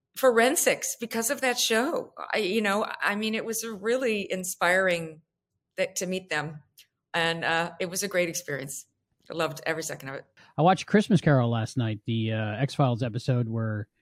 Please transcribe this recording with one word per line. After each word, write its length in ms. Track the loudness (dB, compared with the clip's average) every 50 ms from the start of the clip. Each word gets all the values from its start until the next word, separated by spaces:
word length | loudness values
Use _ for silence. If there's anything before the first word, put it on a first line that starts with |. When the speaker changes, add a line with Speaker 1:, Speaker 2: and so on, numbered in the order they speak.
| _ _ _ 2
Speaker 1:
forensics 760 | 4 4 6 6 6 4 4 2 2 2 2 0 -2 -6 -6 -8
because 320 | -8 -6 -4 -4 -2 -2
of 100 | -2 -2
that 160 | 0 0 0 0
show. 560 | 0 2 2 2 2 0 -2 -4 -6 -8 -10 -14 -8 -4 -2
I, 60 | -2
you 220 | 0 0 0 0
know, 240 | 2 2 0 0 0 -2 -4 -4
I 140 | -2 -2 -2
mean, 180 | -2 -2 -2 -2
it 120 | -2 -4
was 180 | -4 -6 -6 -6
a 80 | -8
really 600 | -10 -6 -2 -2 0 0 0 0 0 -2 -2 -4
inspiring 880 | -4 -6 -4 -6 -4 0 2 2 4 4 4 2 0 0 -4 -8 -12 -16 _ _ _ _ _ _ _ _ _ _ _ -4
th-, 180 | -4 -2 -2
to 100 | -4 -4
meet 240 | -4 -4 -4 -4 -4
them. 320 | -4 -4 -4 -6 -8 -12 -16 _ _ -20 -20 _ _ _ _ _ -2
And, 280 | 0 0 0 0 -2 -2
uh, 280 | 0 0 0 -2 -2 -4 -6
it 100 | -8 -6
was 140 | -4 -4 -4
a 40 | 0
great 220 | 0 0 0 0
experience. 560 | -2 -6 -6 -6 -6 -8 -8 -10 -12 -12 -14 _ _ _ _ _ _ _ _ -10
I 20 | -4
loved 280 | -4 -4 -4 -4 -6 -6
every 160 | -4 -4 -4
second 280 | -6 -8 -10 -10 -10 -10
of 60 | -10
it. 100 | -12 -12 _ _ -20 -20 -6 _
Speaker 2:
I 60 | 4
watched 240 | 4 6 4 4 2
Christmas 340 | 2 4 4 6 6 4 4
Carol 300 | 6 6 6 6 4 4
last 280 | 2 0 0 -2 -2 -2
night, 240 | -2 -2 -2 -4 -4
the, 280 | -2 -2 0 0 0 0
uh, 240 | -2 -2 -2 -2 -2
X-Files 440 | -2 -2 2 2 2 2 2 0
episode 460 | -2 -2 -4 -2 -2 0 0 0 0 0
where, 400 | -2 -2 -2 -2 -2 -4 -6 -8 _ _